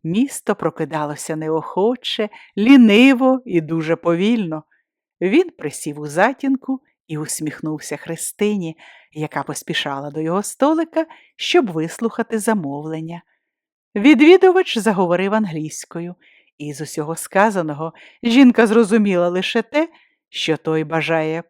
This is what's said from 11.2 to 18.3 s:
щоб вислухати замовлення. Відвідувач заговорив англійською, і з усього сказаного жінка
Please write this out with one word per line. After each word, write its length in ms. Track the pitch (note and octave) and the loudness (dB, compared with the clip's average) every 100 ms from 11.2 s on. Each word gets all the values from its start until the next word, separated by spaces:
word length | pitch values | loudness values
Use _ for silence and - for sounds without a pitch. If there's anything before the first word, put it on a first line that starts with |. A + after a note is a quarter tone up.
| _ _ | _ _
щоб 340 | - F4+ A3 | 0 0 0
вислухати 680 | D#3+ E3 - A3+ - A3 A3 | -4 -6 -6 -6 -4 -6 -4
замовлення. 840 | A#3 G#3+ C#3+ C#3+ D#3 D#3+ D#3+ E3+ _ _ _ _ _ _ _ | -2 -2 -4 -10 -10 -10 -10 -14 _ _ _ _ _ _ _
Відвідувач 840 | G#3 A#3+ A#3+ D4+ F#4 F#4 F4+ F4+ A#3 | 2 4 8 8 8 8 4 0 -2
заговорив 560 | G#3 F#3 F3 F3 F#3+ | -2 0 0 0 0
англійською, 800 | A3 G3+ D#3+ D#3 - - E3+ F3 F3 _ _ _ _ | -2 -2 -6 -8 -12 -14 -12 -12 -14 _ _ _ _
і 140 | D3 | -12
з 80 | C#3+ | -10
усього 360 | D3 - D3+ E3 | -10 -8 -8 -8
сказаного 760 | - F#3+ A3 G3 D#3+ D3 D#3+ - - _ | -4 0 0 0 -6 -6 -10 -14 -20 _
жінка 440 | A#3+ | 2